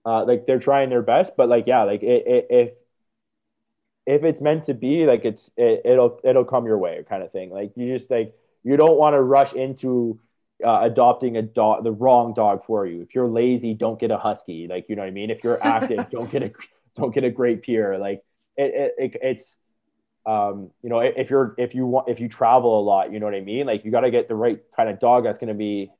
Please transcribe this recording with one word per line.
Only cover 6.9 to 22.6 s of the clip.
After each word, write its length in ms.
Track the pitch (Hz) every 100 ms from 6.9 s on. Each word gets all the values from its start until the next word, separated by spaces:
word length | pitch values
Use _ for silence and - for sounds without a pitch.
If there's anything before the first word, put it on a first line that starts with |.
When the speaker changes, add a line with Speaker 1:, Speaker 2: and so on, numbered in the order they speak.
| 80 78
Speaker 1:
kind 140 | 98
of 100 | 90
thing. 180 | 95 92
Like, 220 | 98 104 120
you 200 | 123 127
just, 140 | 127
like, 240 | 120 110 _ _ _
you 140 | 120 143
don't 220 | 156 151
wanna 240 | 151 143
rush 320 | 127 139 139
into, 640 | 131 135 131 131 123 117 110 _ _ _ _
uh, 180 | 117 107
adopting 540 | 117 113 123 123 127 113
a 60 |
dog, 420 | 110 - 107 104
the 80 | 113
wrong 420 | 104 131 123 117
dog 300 | 110 104 98 -
for 200 | 107 95
you. 140 | 85
If 120 | 85
you're 140 | 131 123
lazy, 460 | 113 123 123 117
don't 240 | 107 113 107
get 120 | 113
a 80 | 104
husky. 480 | 110 104 - 82 85
Like, 180 | 90 -
you 80 | 104
know 60 |
what 60 | 95
I 40 |
mean? 180 | 98 107
If 120 | 110
you're 200 | 117 117
active, 460 | - 113 - 107 -
Speaker 2:
<laughs> 20 |
Speaker 1:
don't 200 | 117 117
get 120 | 139
a, 100 | 107 - - _ _ -
don't 180 | 135
get 100 | 139
a 60 | 123
Great 320 | 120 123 107
Pyrenees. 380 | - 113 101 95
Like, 220 | 98 98 _ _ _ -
it, 360 | 139 139 131 -
it, 160 | 131
it, 60 | -
it's, 340 | 131 127 - _ _ _ _ _ _ _ 110
um, 440 | 107 101 101 95 _
you 80 | 120
know, 100 | 117
if 300 | 123 131 127
you're, 240 | 135 120 -
if 160 | 123
you 120 | 127 127
want, 220 | 127 123
if 120 | 113
you 80 | 117
travel 500 | - 113 120